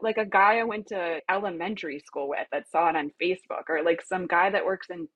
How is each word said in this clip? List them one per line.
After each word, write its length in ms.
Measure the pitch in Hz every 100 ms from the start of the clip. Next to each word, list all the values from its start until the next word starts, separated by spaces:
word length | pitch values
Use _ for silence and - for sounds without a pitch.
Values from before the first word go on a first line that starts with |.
like 160 | 220 220
a 80 | 208
guy 320 | 190 202 226
I 60 |
went 240 | 226 214 202
to 320 | 196 170 160 -
elementary 720 | 190 202 165 180 208 160 143
school 280 | - 143 139
with 180 | 143 -
that 160 | 143 -
saw 200 | 160 170
it 60 | 160
on 160 | 147 -
Facebook, 420 | 170 185 - - -
or, 140 | 156
like, 200 | 165 165
some 240 | - 185 170
guy 240 | 175 190
that 140 | 196 -
works 240 | 190 -
in 180 | 180 160